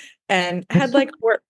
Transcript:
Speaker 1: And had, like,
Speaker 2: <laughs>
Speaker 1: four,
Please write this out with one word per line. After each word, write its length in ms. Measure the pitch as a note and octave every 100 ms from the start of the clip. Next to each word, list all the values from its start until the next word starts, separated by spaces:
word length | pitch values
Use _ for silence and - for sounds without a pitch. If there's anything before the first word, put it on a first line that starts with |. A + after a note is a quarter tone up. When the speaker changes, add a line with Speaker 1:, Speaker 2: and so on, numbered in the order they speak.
| - _ -
Speaker 1:
And 360 | F#3+ F3+ F3+ F3+
had, 240 | - C4+
like, 160 | C#4 C4+ -
Speaker 2:
<laughs> 60 |
Speaker 1:
four, 200 | A3+ - _